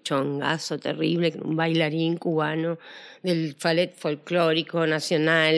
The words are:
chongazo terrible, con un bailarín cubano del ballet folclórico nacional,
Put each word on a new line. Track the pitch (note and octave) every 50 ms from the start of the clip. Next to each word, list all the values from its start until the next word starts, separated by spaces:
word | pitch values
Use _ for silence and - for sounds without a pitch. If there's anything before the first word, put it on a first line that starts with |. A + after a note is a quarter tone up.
| -
chongazo | - D3 C3+ C#3 C#3+ C#3+ C#3+ C#3 C#3+ D#3+ D#3+ - - D#3 C#3+
terrible, | - - D3 D3+ D#3+ D#3+ E3+ E3+ F3 E3
con | D#3+ - - D3+
un | D#3
bailarín | D#3+ E3 E3 E3 E3 D#3+ D3+ D3+ E3 E3 E3 E3+
cubano | E3+ - F3+ D#3+ D#3 D3+ D3+ D#3 D#3+ D#3+ E3+ E3 E3 - - - - - - - - -
del | F#3 F3 D#3+ D#3+ D3+ D3 -
ballet | - E3+ E3 E3+ F3+ F3 -
folclórico | - - D#3 D3+ D3+ - - E3+ F3 E3+ D#3+ D#3+ E3 D#3+ - - E3+ E3
nacional, | D#3 D#3 D3 - - F3+ D3+ D#3 D#3+ E3 D#3+ D#3 D#3 D#3+